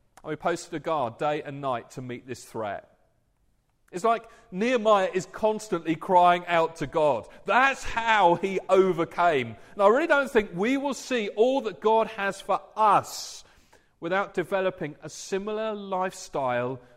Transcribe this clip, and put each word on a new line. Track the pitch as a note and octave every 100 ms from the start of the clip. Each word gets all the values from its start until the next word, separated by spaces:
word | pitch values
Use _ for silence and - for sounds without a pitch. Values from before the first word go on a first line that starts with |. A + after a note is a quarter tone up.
| _ _
and | -
we | D3+
posted | F3+ E3+ - E3
a |
guard | D3 D#3+ A#2+ A#2+
day | D3+ D3+
and | D3 C#3
night | C#3 A#2+ -
to | -
meet | B2+ B2 C3+
this | A#2+ -
threat." | A#2+ G#2 F#2+ - _ _ _ _ _ _ _ _ _ _
It's | F3+
like | A3 A3+ - - _
Nehemiah | F3+ A#3 B3+ G#3+ G#3 F#3+
is | F3+ E3+
constantly | - G#3+ G#3+ - F3 E3 D#3
crying | - F3+ F3 F3 F3
out | E3+ D#3+ -
to | C#3+
God. | E3 D3+ A#2+ - - -
That's | G#3 C4+ B3+
how | - A#3 A3+ A3 F3+ E3+
he | G3 F#3+ -
overcame. | F#3+ F#3+ E3 E3 - F3 D3 A#2 A2 -
And | -
I | G3+
really | A#3+ E4
don't | C#4+ C4+
think | A#3+ G3+
we | F3 G#3+ C#4
will | C#4 B3
see | - B3 G#3
all | G#3 A#3+ C4+
that | A3 F3+
God | G#3+ A3 G#3+
has | - G3 F#3+
for | - F#3 - -
us | G#3+ F3 A#2+ - - - - _ _ _ _ _
without | E3 F#3+ G3+
developing | G3 E3+ G3 F#3+ F#3 D#3 D3+
a | D#3
similar | - - F#3+ G3+ G#3+ A3
lifestyle | G#3 G3 F#3+ F#3 - - D#3 C3 B2 B2 C3 -